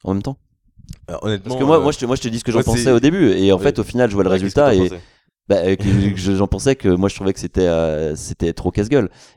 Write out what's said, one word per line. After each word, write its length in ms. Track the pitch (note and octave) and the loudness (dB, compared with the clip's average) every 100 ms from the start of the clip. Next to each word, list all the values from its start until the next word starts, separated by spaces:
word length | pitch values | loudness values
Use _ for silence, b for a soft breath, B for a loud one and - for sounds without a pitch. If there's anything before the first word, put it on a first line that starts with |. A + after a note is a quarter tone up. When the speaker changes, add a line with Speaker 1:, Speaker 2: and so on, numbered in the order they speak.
| - | -6
Speaker 1:
en 80 | |
même 100 | G2 | -4
temps ? 140 | G2 C3+ _ _ _ _ - - - | -6 -10 _ _ _ _ -20 -20 -14
Speaker 2:
Euh, 40 | E2+ | -10
honnêtement, 280 | G#2 G#2 G2+ B2+ | -6 -6 -6 -2
Speaker 1:
Parce 60 | |
que 60 | C3+ | 2
moi, 120 | D#3+ | 2
Speaker 2:
euh, 40 | |
Speaker 1:
moi, 100 | C#3 | 2
je 60 | D3 | -2
te, 60 | A#2+ | -4
moi, 100 | C3+ | -4
je 40 | |
te 60 | B2 | -4
dis 100 | A#2 | -6
ce 60 | - | -2
que 80 | |
j'en 60 | A#2 | 0
Speaker 2:
moi, 60 | B2 | 0
Speaker 1:
pensais 200 | A#2 A#2+ | 0 2
Speaker 2:
c'est 80 | |
Speaker 1:
au 80 | A#2 | 4
début, 300 | C#3 F#3 C3+ | 4 4 2
et 220 | F2+ G2 | 4 2
en 40 | F#2+ | 2
Speaker 2:
Ouais. 60 | |
Speaker 1:
fait, 160 | G#2 C3 | 2 -2
au 60 | G2 | -4
final, 260 | A#2 B2 | 0 0
je 40 | G2+ | 2
vois 100 | F#2 | 0
le 60 | |
Speaker 2:
Ouais, 80 | F#2 | 0
qu'est-ce 160 | G2 C#3 | 0 2
que 60 | |
Speaker 1:
résultat 160 | C#3+ G2 | 4 4
Speaker 2:
t'en 80 | F#2 | 0
Speaker 1:
et, 40 | |
Speaker 2:
pensais ? 120 | F2 b b b _ - | -4 b b b _ -2
Speaker 1:
bah, 80 | G2 F2+ | 0 2
euh, 120 | F#2+ | 0
que, 60 | G2+ | 2
Speaker 2:
<laughs> 300 | G2 G2+ F#2 | 2 0 -2
Speaker 1:
que 220 | F#2 F#2+ | -2 0
j'en 100 | G2 | 0
pensais 300 | G2 C3+ C3+ | 0 0 0
que 120 | G2 | 2
moi, 200 | F2+ G2 | 2 0
je 60 | - | -2
trouvais 180 | G2 | -4
que 80 | G2 | -4
c'était, 260 | F2+ - F2+ | -6 0 2
euh, 480 | E2 E2 D#2 D#2+ D#2 | 2 0 -2 -4 -6
c'était 360 | - - E2+ | -10 -6 -4
trop 180 | - F2+ | -4 -4
casse-gueule. 380 | - G#2 C#3 F#2+ b b | -2 0 0 0 b b